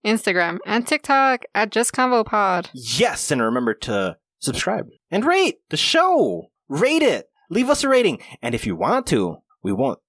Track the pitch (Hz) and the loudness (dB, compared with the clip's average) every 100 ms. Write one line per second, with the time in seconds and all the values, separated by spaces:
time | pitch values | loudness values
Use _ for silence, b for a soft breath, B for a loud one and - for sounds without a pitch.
0 | 214 220 - 180 170 170 - 214 240 302 | 0 0 2 0 0 -4 -4 -4 0 -4
1 | - 277 269 247 - - 214 220 240 - | 2 2 4 0 -4 -2 0 0 -2 0
2 | 254 247 220 214 196 180 170 127 113 123 | 2 2 2 0 0 0 -4 -14 -8 0
3 | 233 - - 135 113 127 120 107 - 101 | 0 0 -2 0 0 0 -2 -4 -4 -2
4 | 95 80 _ _ - - - 208 - _ | -2 -6 _ _ -6 -4 -2 -4 -6 _
5 | _ 196 277 370 359 - _ 151 - 330 | _ -2 2 2 2 -2 _ -4 0 2
6 | 370 339 139 85 - _ _ 139 254 320 | 4 2 2 -2 -10 _ _ 0 2 4
7 | 285 120 - _ _ 180 254 277 277 262 | 2 0 -6 _ _ -2 2 2 4 4
8 | 220 120 B B 123 117 107 95 107 247 | 2 -2 B B -4 -4 -4 -2 0 -2
9 | 247 131 92 78 _ _ 98 98 135 95 | 0 0 0 -6 _ _ -6 -2 -2 -4